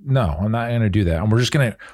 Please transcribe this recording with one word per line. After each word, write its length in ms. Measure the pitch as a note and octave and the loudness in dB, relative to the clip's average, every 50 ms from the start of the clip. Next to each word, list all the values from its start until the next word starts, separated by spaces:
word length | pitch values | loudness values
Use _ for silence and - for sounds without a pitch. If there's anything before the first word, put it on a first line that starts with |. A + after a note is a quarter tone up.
| - | -4
no, 320 | C3+ C3 C3+ A2 D#2+ D2 D#2+ | 0 0 0 0 0 -2 -2
I'm 100 | G2+ A2 | -2 -2
not 180 | A2+ A#2 A2+ A#2 | -2 -2 -2 -2
gonna 180 | A#2+ A#2 A2 G2+ | -2 0 0 2
do 160 | F2+ G#2+ F#2+ | 2 2 2
that. 160 | E2+ E2 D#2+ | 2 0 0
And 100 | G#2 G#2+ | 2 2
we're 80 | A2 A#2+ | 2 2
just 140 | A#2+ - - | 2 2 0
gonna, 240 | D3 C3 A2 - - - - | 0 0 0 -2 -8 -16 -20